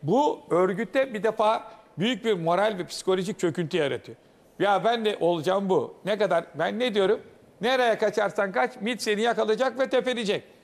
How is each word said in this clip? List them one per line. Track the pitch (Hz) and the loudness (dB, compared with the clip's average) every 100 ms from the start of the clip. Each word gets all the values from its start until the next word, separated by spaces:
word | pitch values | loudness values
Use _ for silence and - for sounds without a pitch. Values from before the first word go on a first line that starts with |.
bu | 143 240 294 - - | 0 2 2 -2 -2
örgütte | 165 185 185 226 269 269 | 2 2 0 -2 -2 -2
bir | 214 | 0
defa | 214 214 214 233 - - - - | -2 2 0 0 -4 -20 -16 -4
büyük | 214 233 | -2 0
bir | 233 | -2
moral | 185 160 175 214 190 | 0 0 2 2 -2
ve | 160 | -8
psikolojik | - - 190 185 - | -6 0 0 -2 -2
çöküntü | 175 165 156 170 | -2 -2 -2 -2
yaratıyor. | 139 123 - 113 _ _ _ - | -2 -4 -8 -20 _ _ _ -2
Ya | 196 190 | 2 2
ben | 208 240 | 2 0
de | 214 196 | 0 0
olacağım | 165 170 151 190 196 | 0 0 0 0 2
bu. | 170 117 - | 0 0 -6
Ne | 180 208 | -4 0
kadar, | 202 170 170 | 2 0 -2
ben | 143 180 208 | -4 -4 -2
ne | 254 | -2
diyorum? | 202 190 220 - - - - | 2 2 0 -4 -20 -20 -6
Nereye | 214 262 240 208 | 0 2 2 2
kaçarsan | 214 220 202 - 202 | 0 2 0 0 0
kaç, | 220 247 - | 0 -2 -2
mit | 208 220 | -6 -4
seni | 220 208 | -2 0
yakalayacak | 233 226 214 214 262 247 | 2 2 0 2 0 0
ve | 262 | 0
tepeleyecek. | 254 247 240 202 160 - - | 0 0 -2 -2 -4 -6 -20